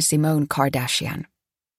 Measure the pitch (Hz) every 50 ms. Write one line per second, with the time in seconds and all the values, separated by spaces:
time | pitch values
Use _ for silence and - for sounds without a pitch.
0 | 151 - 156 151 151 156 160 151 147 147 - - 135 139 139 131 123 127 - -
1 | - - - - - - _ _ _ _ _ _ _ _ _